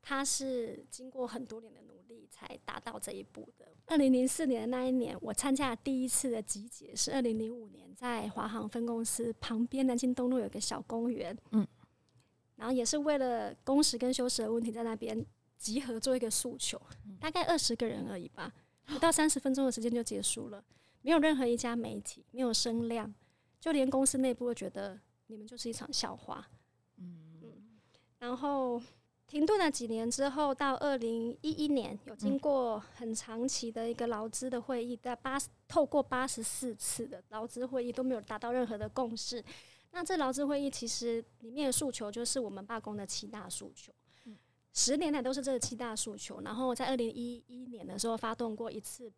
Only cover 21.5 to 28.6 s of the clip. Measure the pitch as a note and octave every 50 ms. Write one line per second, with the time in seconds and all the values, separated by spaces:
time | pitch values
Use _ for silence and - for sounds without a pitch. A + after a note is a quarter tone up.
21.5 | A#3+ A#3 - A#3+ A#3 A#3+ A3+ A3+ A3+ G#3 G3+ - - - - _ - A#3+ C4 A#3+
22.5 | A3+ - - B3 A3+ A#3 A#3 A3+ A#3 A#3 G#3+ G#3+ G#3 _ _ _ _ _ _ _
23.5 | _ _ - D#4+ D#4+ D4 C4 C4 C4+ C4+ C4+ C4 - C4+ C4 C4 A#3+ - A#3+ A#3+
24.5 | A#3 - G3 F#3+ - G3+ G3 G3+ F#3 - _ _ _ _ _ _ A3 G#3+ G#3+ A3
25.5 | B3 A#3+ - A#3+ A3+ A3+ - - C#4 - - - - A#3+ - - - - - -
26.5 | - - _ _ _ _ _ _ _ - F#3 F3+ F3 E3 D#3+ D#3+ D#3+ D#3+ E3 -
27.5 | - - G3+ A3+ A3+ G#3+ _ _ _ _ _ _ _ _ - A#3+ B3 B3 C4+ C#4+
28.5 | C#4+ C#4